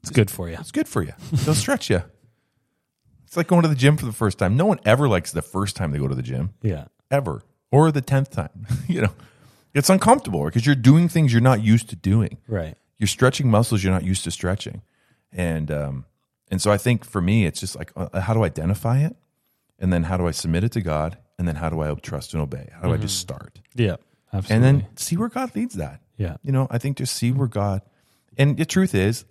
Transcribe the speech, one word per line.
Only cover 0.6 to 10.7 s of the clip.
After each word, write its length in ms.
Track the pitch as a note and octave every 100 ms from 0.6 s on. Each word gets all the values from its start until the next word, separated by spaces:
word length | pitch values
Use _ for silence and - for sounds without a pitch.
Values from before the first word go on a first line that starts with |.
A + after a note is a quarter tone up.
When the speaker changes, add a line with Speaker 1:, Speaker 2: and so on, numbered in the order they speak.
| -
Speaker 2:
good 160 | - D#4
for 160 | -
you. 100 | - - -
It'll 220 | C#3+ D3+
stretch 380 | D3+ - C#4 -
you. 100 | F#2 - _ _ _ _ _ _ _ _ _ _ _ _
It's 100 | -
like 100 | D#3+
going 140 | F3
to 60 | E3
the 80 | C#3
gym 220 | C#3 D3+
for 80 | A#2+
the 40 |
first 280 | G#2 G#2+ -
time. 180 | F#2 A#2
No 80 | G3
one 140 | F#3
ever 240 | - B2 D3
likes 240 | F#2 D#2+
the 100 | E2
first 320 | - F#2+ G2 -
time 160 | E2+
they 80 | C#2+
go 80 | C2+
to 80 | C2
the 80 |
gym. 320 | B1 B1+ F2 -
Speaker 1:
Yeah. 220 | A2 D#2 C#2 _ _
Speaker 2:
Ever. 320 | C#3 B2+ B1+ _ _ _
Or 200 | C3+ D#3+
the 100 | D3
tenth 300 | B2+ C3+ C#3
time. 340 | - D2+ - G2+ B2
<laughs> 120 | -
You 140 | F3
know, 120 | G#2+ - - _ _ _ _ C#3+
it's 140 | C#3+
uncomfortable 520 | F#3+ G#3 C4+ - E2+ D2
because 200 | -
you're 100 | A#2+